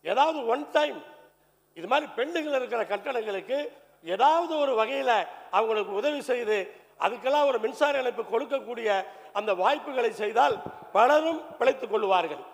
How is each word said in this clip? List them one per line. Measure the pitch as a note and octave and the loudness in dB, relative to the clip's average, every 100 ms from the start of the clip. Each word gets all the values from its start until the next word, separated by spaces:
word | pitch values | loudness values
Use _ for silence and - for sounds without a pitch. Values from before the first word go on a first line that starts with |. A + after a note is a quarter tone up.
| E3 | 0
ஏதாவது | A3 D#4 D#4 A#3 | 2 2 2 -2
one | C4 D4 D4+ | -2 0 0
time | D4+ - - - - _ _ _ _ D#3+ | 0 -4 -16 -20 -20 _ _ _ _ -14
இது | F3+ | 0
மாதிரி | C#4 D4+ - | 0 0 -6
பெண்டுகள் | C#4 E4+ D4+ C4+ | -4 -4 -2 -4
இருக்கிற | B3 A#3 G3+ | -2 -4 -4
கட்டடங்களுக்கு | G3+ A#3+ B3 G#3+ G3 F3 C4+ D4 - _ _ E3 | -4 -4 -4 -4 -6 -4 -4 -4 -12 _ _ -6
ஏதாவது | F#3+ C#4 E4 E4+ D#4 | 4 4 4 0 -2
ஒரு | C#4 A3+ | 0 2
வகையில | A3 C4+ C4 A3 E3+ - - F#3+ | 0 0 2 2 0 -10 -2 0
அவங்களுக்கு | A3 G#3+ G3 G3+ | 2 -2 -2 -2
உதவி | C#4 D4 A#3 | -2 -4 -4
செய்து | B3 A3 G#3+ F3+ - _ _ F#3+ | -2 0 -2 -4 -12 _ _ -2
அதுக்கெல்லாம் | A3+ B3+ D4 C#4+ | -2 0 2 2
ஒரு | B3 | 2
மின்சார | A3 - D4 C#4 | -2 2 2 2
இணைப்பு | B3+ A3+ A3 | -2 -4 -2
கொடுக்கக்கூடிய | A3+ C#4 C#4 G#3+ A#3+ A3 G3 - - - G3+ | -2 -2 -6 -6 -4 0 0 -2 -16 -6 -4
அந்த | G#3+ F3+ | -2 2
வாய்ப்புகளை | F#3+ D4 D4+ B3+ A#3 G#3+ | 2 2 -2 -2 -2 -2
செய்தால் | G#3+ A3+ C#4+ G3+ - - - G3 | 0 4 4 2 -8 -14 -2 4
பலரும் | B3 D4+ D#4+ E4 - - | 6 6 2 -4 -8 0
பிழைத்துக் | B3+ B3+ A3+ | 0 2 -2
கொள்வார்கள். | G#3 G3+ F#3 E3 C#3 - | -2 2 2 0 -8 -14